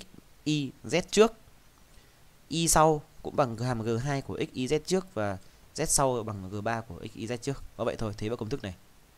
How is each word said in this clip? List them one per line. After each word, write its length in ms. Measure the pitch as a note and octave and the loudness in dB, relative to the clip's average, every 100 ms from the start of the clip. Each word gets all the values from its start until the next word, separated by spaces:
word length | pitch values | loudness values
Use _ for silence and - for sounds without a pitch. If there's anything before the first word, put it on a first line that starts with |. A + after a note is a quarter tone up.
x, 40 | - - - - | -2 -20 -20 -8
y, 260 | - D3+ C3+ - | -2 0 -2 -8
z 180 | G#2+ D#3 - | -2 -2 2
trước. 220 | - A3 - - - - - - - - - - - - | 6 6 4 -20 -20 -20 -20 -20 -20 -20 -20 -20 -20 -4
Y 200 | D#3+ E3 | 0 4
sau 340 | E3 D#3 D3+ - - | 6 6 4 -2 -12
cũng 140 | - A2 | -4 0
bằng 200 | C3 A2 | 0 0
hàm 260 | B2+ A#2 | -2 0
G 60 | A2 A2+ | 0 0
hai 180 | C3+ C#3 | 0 -2
của 160 | - F#2 | -4 -6
x, 160 | - | -4
y, 120 | - B2+ | -4 0
z 120 | D3+ - | 0 2
trước 280 | F#3 F#3 | -2 0
và 240 | - G#2 F#2+ - - - | -4 -4 -4 -10 -20 -12
z 100 | - | -4
sau 380 | D#3 - C3+ B2 | 0 2 2 2
bằng 280 | A2 G#2 F#2 | -2 -6 -8
G 100 | G#2 | -6
ba 200 | A2 A#2 | -4 -4
của 200 | - E2+ - | -6 -12 -12
x, 20 | - | -8
y, 100 | G#2+ | -8
z 100 | A#2+ | -6
trước. 260 | C#3 C3+ - - | -6 -6 -8 -6
Có 80 | |
vậy 120 | A#2 - | -4 -2
thôi, 160 | A2 G#2+ | -4 -4
thế 120 | G#2+ | -4
vào 80 | A#2+ | -4
công 120 | G#2+ | -4
thức 140 | A2 | -6
này. 120 | G2+ - - - - | -8 -12 -18 -20 -20